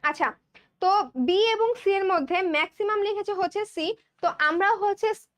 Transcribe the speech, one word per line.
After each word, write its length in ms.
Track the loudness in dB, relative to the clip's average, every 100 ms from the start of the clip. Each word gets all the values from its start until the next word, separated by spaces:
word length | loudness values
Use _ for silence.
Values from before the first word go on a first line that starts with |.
আচ্ছা, 240 | -4 -2 -4 -4 _ -20 _ _
তো 80 | 2 2 0 -2 0
বি 120 | 2 2 2
এবং 140 | 0 0
সি 80 | 0 0
এর 80 | 2
মধ্যে 260 | 0 0 -2 0 0
ম্যাক্সিমাম 440 | -2 _ -2 0 0
লিখেছে 260 | -2 -4 -2
হচ্ছে 200 | -2 -4 -6
সি, 120 | -4 -4 -6 _ _
তো 60 | -6 0 0
আমরা 220 | 2 2 2
হচ্ছে 260 | 0 0 -2 -2 -10